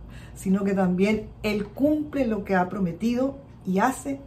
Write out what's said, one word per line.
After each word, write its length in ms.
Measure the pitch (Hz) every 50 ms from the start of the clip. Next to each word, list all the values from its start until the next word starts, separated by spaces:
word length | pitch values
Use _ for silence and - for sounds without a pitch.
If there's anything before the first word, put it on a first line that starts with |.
| - - - - - - -
sino 300 | - - 196 190 202 196
que 100 | 196 190
también 540 | 190 185 180 180 180 196 208 220 214 - - - - -
Él 260 | 214 208 214 208 -
cumple 580 | - - 269 302 311 302 294 - - 277 262
lo 160 | 226 220 202 190
que 140 | 190 190
ha 120 | 180 180 180
prometido 680 | 196 208 185 170 160 - 220 233 240 240 262 277 269 - - - - - -
y 120 | 190 180 190
hace 420 | 214 254 269 - - 285 269 269 -